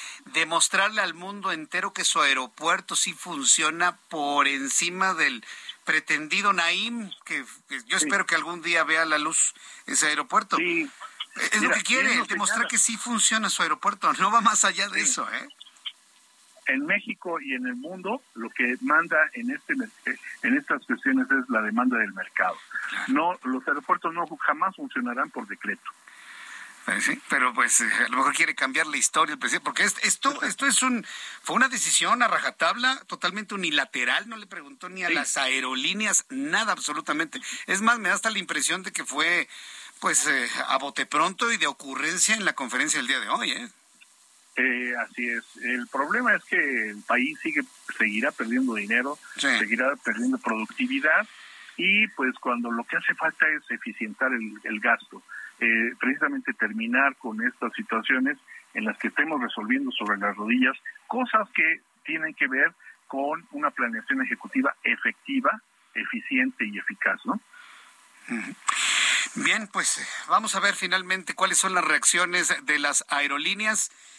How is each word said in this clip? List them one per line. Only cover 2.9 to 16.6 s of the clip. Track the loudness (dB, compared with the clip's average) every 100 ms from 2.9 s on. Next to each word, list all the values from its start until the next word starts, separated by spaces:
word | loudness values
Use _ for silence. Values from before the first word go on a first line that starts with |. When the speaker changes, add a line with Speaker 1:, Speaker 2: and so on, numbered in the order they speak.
Speaker 1:
sí | -2 -2
funciona | -4 -8 0 4 4 4 2 0 0 -6
por | -2 2 4 4
encima | 2 0 0 0 0 0
del | 2 2 0 -8 -16 -16 -8 0
pretendido | 0 2 0 0 0 2
Naim, | 4 2 2 -2 -4 -8 -12
que, | -8 -8 -8 -14 -12
que | -10 -2
yo | 0
Speaker 2:
Sí. | 2
Speaker 1:
espero | 0 2
que |
algún | 0 -2 -4
día | 0 2
vea | 4 2
la | 2 2
luz | 2 2 0 -2 -14 -14 -4
ese | 0 2
aeropuerto. | 2 0 0 2 0
Speaker 2:
Sí. | 2 0 -2 -8 -16 -14 -12 -4
Speaker 1:
Es | 0 2
Speaker 2:
Mira, | 2
Speaker 1:
lo | 2
que |
quiere, | 2 2 4
Speaker 2:
bien | 2
lo | 0
Speaker 1:
demostrar | 0 0 0
Speaker 2:
señala. | 2
Speaker 1:
que | 2
sí | 2 0
funciona | -2 2 4 4 0
su | 0
aeropuerto, | 0 0 -2 2 2
no | 4 4
va | 6
más | 6 4
allá | 4 2 -2
de | 0
Speaker 2:
Sí. | 0
Speaker 1:
eso, | 0 -2
¿eh? | -6 -8 -16 -20 -16 -14 -14 _ _ _ _ -20 -8